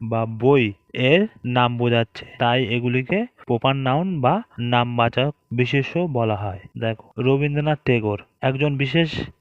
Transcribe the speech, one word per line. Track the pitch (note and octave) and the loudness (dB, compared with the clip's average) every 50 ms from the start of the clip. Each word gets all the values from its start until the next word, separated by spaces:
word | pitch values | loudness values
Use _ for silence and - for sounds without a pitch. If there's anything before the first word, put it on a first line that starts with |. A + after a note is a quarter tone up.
| A#2 | -6
বা | A2 A2+ A2+ A2+ | -4 -2 -2 -2
বই | A2 A2+ A2 A#2+ C3 C#3+ C#3 A#2 G#2 G2+ _ _ _ - | -2 -4 0 4 4 6 6 4 2 -2 _ _ _ -6
এর | B2+ B2+ B2+ D3+ F#3+ G#3 A3 - - - | -2 0 2 2 0 -2 -4 -6 -10 -6
নাম | B2 B2 B2 B2 A#2+ A#2+ A#2 | -2 0 2 2 2 0 0
বোঝাচ্ছে, | A#2+ A#2+ A#2 A#2 A2+ - - - - - - - | 0 2 2 2 0 -2 -4 -18 -20 -12 -6 -2
তাই | B2+ A#2+ A#2+ C3 B2+ | 0 2 2 2 0
এগুলিকে | A#2+ A#2+ B2 A#2+ B2 A#2+ B2+ C3 - F3 G3+ A#3+ B3 _ - - | 0 -2 -2 0 0 -2 -2 -2 -2 -2 -4 -4 -6 _ -12 -6
প্রপার | - B2 A2+ - C3+ C3+ | -2 -2 0 0 0 0
নাউন | C#3 C3 C3 C3 D3+ F3+ F#3+ F#3 D3+ | 0 0 0 0 0 0 -2 -2 0
বা | B2 B2+ E3+ G#3+ A#3 _ _ - | 2 2 2 0 -2 _ _ -6
নামবাচক | A#2+ A#2+ B2 A#2+ A#2+ A#2+ A#2+ A#2+ A#2 A#2 - B2 C3 D3 - _ _ - A#2 | -4 0 2 2 2 2 2 2 2 2 2 0 0 0 -2 _ _ -6 -2
বিশেষ্য | B2 B2 A#2 C#3+ C#3 C3+ - - E3+ | 0 0 2 2 -2 -2 0 -2 -4
বলা | F3+ E3+ C3+ A#2+ A#2 A2 G#2+ | -2 -2 -2 0 0 0 0
হয়। | G2+ G#2 G2 F#2 F#2 - - - A#2+ | -2 -4 -6 -8 -10 -12 -16 -10 -6
দেখো, | A2+ A2+ A2 - - - - - | -4 -4 -4 -6 -10 -14 -6 -2
রবীন্দ্রনাথ | B2 C3 C3+ C#3 D3 D3 C#3+ D3 D3 D3+ D3+ - - | 0 2 2 2 2 0 -2 -2 0 0 -2 -2 2
টেগোর | - B2 A#2 G#2+ G#2 G#2 G#2 - _ _ - | 2 2 2 2 0 -2 -4 -6 _ _ -4
একজন | - C3 C3+ C3+ D3 D3 C#3+ | -2 -2 0 0 0 0 0
বিশেষ | C3+ C#3 C3 C3 E3 E3 D3+ - - - - - _ | -2 -2 0 0 0 0 0 -2 -6 -8 -8 -10 _